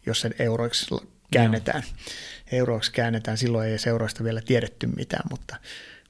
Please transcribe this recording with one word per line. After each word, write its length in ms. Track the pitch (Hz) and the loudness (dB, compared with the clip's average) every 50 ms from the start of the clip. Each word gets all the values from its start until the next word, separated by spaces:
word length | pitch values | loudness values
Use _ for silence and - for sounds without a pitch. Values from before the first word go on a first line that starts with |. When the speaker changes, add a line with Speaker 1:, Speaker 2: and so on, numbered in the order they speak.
| - | -4
Speaker 1:
jos 160 | - - - | -2 -2 0
sen 120 | - 113 - - | 0 -2 0 0
euroiksi 460 | 117 117 113 117 120 117 - - - - - | 0 2 2 0 0 0 0 -2 0 0 -2
l-, 40 | |
Speaker 2:
Joo. 140 | - - - _ _ _ _ - | -4 -4 -8 _ _ _ _ 4
Speaker 1:
käännetään. 500 | 123 117 110 110 107 - - - 147 - - - - - - - - - - - - - - | 6 6 6 6 2 0 0 -2 -2 -4 -6 -10 -12 -12 -12 -12 -12 -12 -14 -14 -16 -8 -2
Euroiksi 400 | 127 127 127 120 117 110 - - | 2 2 2 2 2 0 -2 -2
käännetään. 460 | - 127 117 117 117 113 113 113 110 | 0 0 2 2 0 0 -2 -2 -2
Silloin 280 | 110 123 120 117 110 110 | 0 2 2 2 2 2
ei 60 | 110 | 0
edes 160 | 110 107 - | 0 0 2
euroista 360 | 120 117 117 113 107 - - 113 | 2 2 2 0 -2 -2 -2 -2
vielä 180 | 113 113 113 | -2 -2 -2
tiedetty 460 | - - 127 117 110 110 - - 127 | 2 4 4 4 4 0 -4 -4 -4
mitään, 360 | 120 - - - - - - - - | -2 -2 -4 -4 -4 -4 -4 -2 -4
mutta, 260 | - - - - - - - - - - - - - - - _ | -6 -6 -10 -12 -14 -14 -14 -16 -16 -16 -16 -18 -20 -20 -20 _